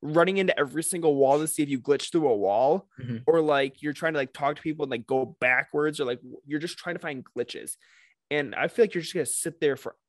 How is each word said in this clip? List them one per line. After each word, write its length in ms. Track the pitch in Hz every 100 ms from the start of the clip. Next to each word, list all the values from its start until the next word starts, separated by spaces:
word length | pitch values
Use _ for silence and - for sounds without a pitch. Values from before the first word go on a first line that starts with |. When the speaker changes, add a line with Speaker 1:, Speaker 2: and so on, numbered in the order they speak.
Speaker 1:
running 360 | 143 156 175 196
into 200 | 185 -
every 280 | 139 147
single 320 | - 175 160 139
wall 240 | 135 147
to 80 | 156
see 120 | -
if 80 | 143
you 120 | 135
glitch 320 | 139 139 -
through 160 | 170 143
a 80 | 104
wall, 500 | 95 104 135 190 - -
Speaker 2:
Mm-hmm. 160 | 123 117 123
Speaker 1:
or, 140 | 165
like, 420 | 151 139 135 -
you're 100 | 151
trying 200 | 147 160
to, 60 | 151
like, 120 | 131
talk 220 | - 143
to 80 | 151
people 220 | 160 151
and, 80 | 139
like, 160 | 120 117
go 280 | 131 127 -
backwards, 580 | 123 127 - 147 151 151
or, 60 |
like, 160 | 127 120
w-, 180 | 123 - 139
you're 140 | 147
just 180 | 170 -
trying 160 | 175
to 60 | 170
find 240 | 160 135 - -
glitches. 360 | 120 - - - _ _ _ _ -
And 240 | 147 135
I 140 | - 165
feel 160 | -
like 100 | 233
you're 80 | 175
just 100 | 160
gonna 140 | 175 131
sit 340 | - 165 -
there 160 | 147 135
for 200 | - -